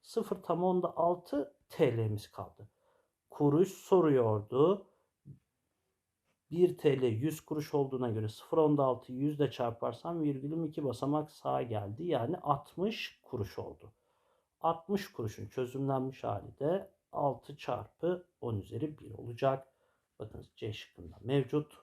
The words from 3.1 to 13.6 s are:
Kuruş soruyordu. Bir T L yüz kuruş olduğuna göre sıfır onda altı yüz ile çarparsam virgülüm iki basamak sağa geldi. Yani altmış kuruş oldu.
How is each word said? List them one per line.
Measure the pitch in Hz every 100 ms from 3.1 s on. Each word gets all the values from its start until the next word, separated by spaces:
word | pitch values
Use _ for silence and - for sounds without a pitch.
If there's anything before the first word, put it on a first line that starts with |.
| _ _
Kuruş | - 147 147 190
soruyordu. | - - 185 160 135 113 107 104 123 160 196 - _ _ _ - - _ _ _ _ _ _ _ _ _ _ _
Bir | 160 180 -
T | 151 131
L |
yüz | 127 110 147 156
kuruş | - 156 147
olduğuna | 147 135 131 123
göre | 107 107
sıfır | - - 160
onda | 156 147
altı | 135 123 -
yüz | 127 143 147
ile | 139
çarparsam | - 120 113 127 117 165 170
virgülüm | 151 135 143 160
iki | 160 156
basamak | 143 120 135 151 151
sağa | - 135 135
geldi. | 123 107 101 113
Yani | 175 139 117 175
altmış | 143 139 - - 202 226 - -
kuruş | - 123 107
oldu. | -